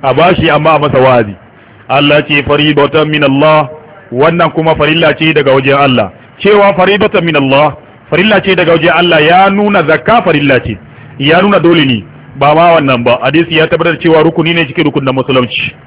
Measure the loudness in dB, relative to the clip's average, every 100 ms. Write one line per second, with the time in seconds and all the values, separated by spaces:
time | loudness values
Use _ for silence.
0 | 0 0 0 0 0 0 0 0 0 2
1 | 2 2 0 -8 -20 -20 -20 -20 -4 -2
2 | 2 0 0 -2 0 -2 0 0 0 0
3 | -2 -2 -2 0 2 2 -2 -10 -20 -20
4 | -12 -2 -2 0 -2 -2 -2 0 0 0
5 | 0 0 0 0 0 0 0 0 0 0
6 | -2 -8 -20 -4 0 2 2 2 0 0
7 | 0 -2 -2 -2 0 2 0 -2 -20 -20
8 | -6 -2 0 0 0 -2 0 0 2 0
9 | 0 2 2 2 2 0 0 0 0 -2
10 | 0 0 0 -2 0 0 -2 -10 -14 -20
11 | -20 -6 0 0 2 2 2 2 0 -2
12 | -6 -20 -20 -2 0 4 4 2 0 -2
13 | 0 -2 0 -2 -2 0 0 0 -2 -2
14 | 0 2 0 -2 -2 -2 -4 -2 -2 -2
15 | -4 -4 -2 -2 -2 -6 -10 -12